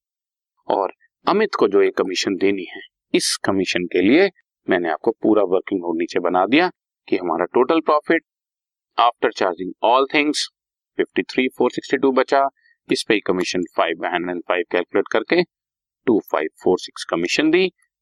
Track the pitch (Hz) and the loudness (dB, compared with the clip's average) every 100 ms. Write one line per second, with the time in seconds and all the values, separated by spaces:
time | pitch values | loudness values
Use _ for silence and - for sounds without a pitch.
0 | _ _ _ _ _ _ - 98 95 - | _ _ _ _ _ _ -4 -2 -2 -8
1 | _ _ 143 196 220 - 113 98 95 - | _ _ 0 0 0 0 2 4 2 0
2 | 92 90 107 90 98 98 82 - - _ | -2 -4 -4 0 0 0 -6 -16 -20 _
3 | _ 175 - - - 98 90 90 87 92 | _ -2 -2 -4 -2 0 0 -4 -2 2
4 | 98 156 196 - _ _ - 92 85 78 | 4 4 2 -2 _ _ -2 -2 -2 -2
5 | 117 - 110 104 92 92 - 95 85 82 | -4 0 2 2 2 0 -2 -4 -4 -4
6 | 85 92 87 90 98 151 175 - _ _ | -4 -2 0 0 2 2 0 -4 _ _
7 | - 95 87 82 87 120 131 160 156 151 | -6 -4 -2 -4 0 0 2 0 0 0
8 | - 165 - _ _ _ _ _ _ - | 0 -2 -4 _ _ _ _ _ _ 0
9 | 117 - 123 - 98 85 92 - 110 127 | 0 2 -2 0 -4 -4 -10 -2 2 2
10 | 139 151 147 - - _ _ _ _ - | 2 0 0 -2 -6 _ _ _ _ -6
11 | 85 - - - 127 - 123 - - 135 | -4 -4 -4 -2 -2 0 -2 -4 -6 0
12 | 135 131 127 139 139 - _ _ - 131 | 2 2 2 2 0 -4 _ _ -4 -4
13 | - 202 - 92 87 92 85 - 85 85 | 0 0 0 -2 -2 -4 -4 -2 -2 -2
14 | 90 87 87 90 - 90 - 90 - 101 | -4 -4 -6 -6 -2 -2 -2 -4 -2 -2
15 | - 110 110 170 175 _ _ _ _ _ | -2 -2 0 0 -2 _ _ _ _ _
16 | - 98 - 76 78 - 92 92 - - | 0 0 0 -4 -4 -4 -2 -2 -4 -16
17 | - 85 87 - 156 175 185 - _ _ | -6 -4 -2 0 2 2 0 -4 _ _